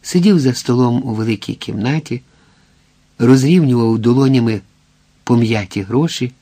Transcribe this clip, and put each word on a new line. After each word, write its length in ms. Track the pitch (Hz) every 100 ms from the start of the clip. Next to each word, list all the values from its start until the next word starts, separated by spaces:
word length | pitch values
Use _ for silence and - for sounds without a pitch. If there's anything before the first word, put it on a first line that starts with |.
Сидів 380 | - 180 190 185
за 140 | 131
столом 480 | 123 - 123 123 120
у 100 | 120
великій 400 | 107 113 107 -
кімнаті, 680 | - - 80 117 156 156 123 _ _ _ _ _ _ _ _ _ -
розрівнював 800 | 120 131 135 180 143 120 113 113
долонями 600 | 117 123 135 131 117 107 _ _ _ _ _ _
пом'яті 580 | - 120 113 113 95 101
гроші 500 | 95 120 160 - 123 _